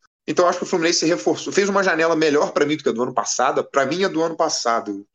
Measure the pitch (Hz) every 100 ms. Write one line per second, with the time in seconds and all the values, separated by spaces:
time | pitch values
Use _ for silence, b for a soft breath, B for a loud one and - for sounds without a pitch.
0 | _ _ - 151 175 185 - 185 165 175
1 | 160 170 175 160 - 147 202 196 190 165
2 | 165 165 156 143 151 - 147 151 - 113
3 | 123 - 104 - 127 147 - - 135 170
4 | 196 156 165 160 160 - 120 117 110 98
5 | 101